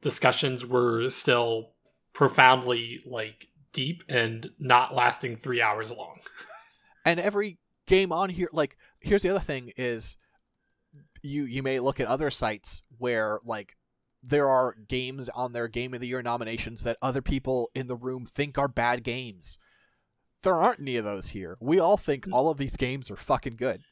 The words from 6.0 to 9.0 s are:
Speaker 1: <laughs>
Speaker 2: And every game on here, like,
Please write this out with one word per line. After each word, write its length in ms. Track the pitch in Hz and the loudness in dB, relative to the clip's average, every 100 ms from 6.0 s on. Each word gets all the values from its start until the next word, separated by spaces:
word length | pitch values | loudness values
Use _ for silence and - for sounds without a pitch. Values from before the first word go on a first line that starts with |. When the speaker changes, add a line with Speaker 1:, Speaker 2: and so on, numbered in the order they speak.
| 87 - | -12 -16
Speaker 1:
<laughs> 60 | - - - - - _ _ _ - | -20 -20 -20 -20 -20 _ _ _ 0
Speaker 2:
And 120 | 170 | 2
every 380 | 185 208 208 170 _ _ - | 0 -2 -4 -8 _ _ 2
game 240 | 190 190 | 4 4
on 180 | 165 190 | 0 -2
here, 200 | 175 180 | -2 -4
like, 260 | 160 147 _ _ _ | 0 -2 _ _ _